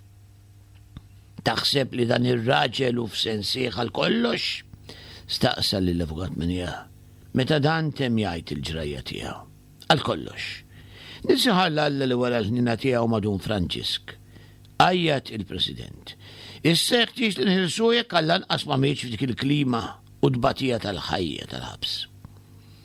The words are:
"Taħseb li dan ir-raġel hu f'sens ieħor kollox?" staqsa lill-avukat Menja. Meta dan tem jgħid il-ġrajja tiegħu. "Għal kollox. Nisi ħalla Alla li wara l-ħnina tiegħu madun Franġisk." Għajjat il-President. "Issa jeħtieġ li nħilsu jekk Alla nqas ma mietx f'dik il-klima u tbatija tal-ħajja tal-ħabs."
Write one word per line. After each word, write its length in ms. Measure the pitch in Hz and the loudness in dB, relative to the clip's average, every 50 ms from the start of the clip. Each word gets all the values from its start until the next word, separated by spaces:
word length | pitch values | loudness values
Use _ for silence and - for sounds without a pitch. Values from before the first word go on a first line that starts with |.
| - - - - - - - - - - - - - - - - - - - - - - - - - - - - - | -20 -20 -20 -20 -20 -20 -20 -20 -20 -20 -20 -20 -20 -20 -20 -20 -20 -20 -20 -20 -20 -20 -20 -20 -20 -20 -16 -4 -2
"Taħseb 500 | 117 113 113 - - - 143 127 - - | -2 0 0 0 2 2 2 0 0 0
li 120 | 123 117 | 0 2
dan 180 | 117 123 120 123 | 2 2 4 4
ir-raġel 720 | 123 123 120 113 123 143 147 147 127 110 135 135 123 120 | 2 2 2 2 2 4 4 2 0 0 0 0 0 0
hu 100 | 120 117 | 0 -2
f'sens 480 | 107 - - - 113 110 104 98 - - | -4 -4 -2 -2 -2 -2 -2 -2 -2 -2
ieħor 380 | 131 127 120 90 107 117 110 | -2 -2 -2 -2 -2 -4 -2
kollox?" 720 | - 131 151 180 220 233 240 233 - - - - - - - - - - - - - - - - - - - - | 0 0 2 2 2 2 0 0 -2 -2 -4 -4 -6 -8 -10 -16 -20 -20 -20 -20 -18 -18 -18 -18 -18 -16 -8 -8
staqsa 480 | - - - - - - 110 - 104 95 | -2 0 0 0 0 0 -2 0 0 2
lill-avukat 560 | 92 90 87 85 85 78 80 85 95 - - | 2 2 2 0 -2 -2 -4 -6 -6 -6 -4
Menja. 520 | - 82 87 90 90 87 85 - - - - - - - - - - - - - | -4 -2 -2 -2 -2 -4 -6 -8 -8 -12 -16 -20 -20 -20 -20 -20 -20 -12 -4 -2
Meta 260 | 123 131 - 156 147 | 0 2 2 2 4
dan 320 | 135 151 165 160 156 147 | 4 2 2 2 0 -2
tem 240 | - - 135 123 113 | -2 -2 0 2 2
jgħid 340 | 110 104 90 85 78 73 - | 2 2 0 -2 -4 -6 -6
il-ġrajja 520 | - 73 67 76 80 80 78 73 69 65 | -6 -6 -6 -6 -4 -4 -6 -6 -6 -8
tiegħu. 440 | - - - - - - - - - - - - - - - - - - | -8 -10 -10 -8 -8 -10 -10 -12 -16 -20 -20 -20 -20 -20 -20 -4 0 2
"Għal 140 | 160 127 | 2 2
kollox. 400 | - 120 101 76 57 - - - - - - - - - - - - - - - - - - - - - | 2 0 -2 -4 -6 -8 -10 -10 -10 -10 -10 -12 -16 -18 -20 -20 -20 -20 -20 -20 -18 -18 -16 -2 0 2
Nisi 220 | 311 254 - 254 | 2 4 4 4
ħalla 340 | 185 180 185 170 147 151 151 | 4 4 4 4 4 2 2
Alla 200 | 147 143 139 135 | 2 2 2 2
li 80 | 127 123 | 2 2
wara 260 | 123 123 123 120 117 | 2 2 2 2 2
l-ħnina 340 | 104 101 120 123 123 120 117 | 0 0 2 2 2 2 2
tiegħu 300 | - - 135 123 117 117 113 | 2 2 2 2 4 2 2
madun 300 | 113 107 98 107 98 92 | 2 2 2 0 0 -2
Franġisk." 800 | - - 110 98 85 73 - 57 - - - - - - - - - - - - - - - - - - - - | -2 -2 0 0 0 -2 -4 -4 -4 -4 -4 -6 -6 -12 -18 -18 -20 -20 -20 -20 -20 -20 -20 -20 -20 -2 2 4
Għajjat 500 | - 175 185 180 165 156 143 131 - - | 4 4 4 4 2 2 2 0 -2 -4
il-President. 880 | 113 107 92 - 98 92 - - 65 57 55 - - - - - - - - - - - - - - - - | -8 -8 -8 -6 -4 -4 -4 -4 -4 -8 -12 -14 -16 -16 -18 -20 -20 -20 -20 -20 -20 -18 -18 -18 -8 0 2
"Issa 400 | 156 170 165 - - 247 240 226 | 2 2 2 2 2 4 2 2
jeħtieġ 340 | - - - 240 214 175 - | 2 0 0 0 0 2 2
li 60 | - | 4
nħilsu 500 | 202 185 190 185 156 - 214 226 226 233 | 4 4 4 2 2 2 2 2 4 4
jekk 180 | 240 226 - - | 2 2 2 2
Alla 240 | 170 160 156 170 190 | 2 4 4 2 2
nqas 260 | - - 170 - - | 0 0 -2 -2 0
ma 100 | 147 139 | 0 2
mietx 300 | 131 135 143 139 - 123 | 2 4 2 2 0 -4
f'dik 160 | 123 113 98 | -6 -4 -2
il-klima 760 | 135 127 107 - 131 139 147 147 143 127 120 113 - - - - - - - - | -2 -2 0 0 2 2 2 2 2 2 0 0 -2 -6 -10 -14 -20 -20 -2 0
u 100 | 139 139 | 2 2
tbatija 500 | 127 120 123 135 - - 135 127 120 107 | 2 2 2 0 0 0 0 0 0 0
tal-ħajja 640 | - 101 92 73 - - 78 98 87 76 57 50 - | -2 -4 -4 -4 -4 -2 -2 0 0 -2 -4 -6 -8
tal-ħabs." 600 | - - 64 64 57 50 - - - - - - - - - - - - - - - - - - - - - | -10 -10 -8 -8 -10 -8 -6 -6 -6 -6 -6 -8 -12 -14 -18 -20 -20 -20 -20 -20 -20 -20 -20 -20 -20 -20 -20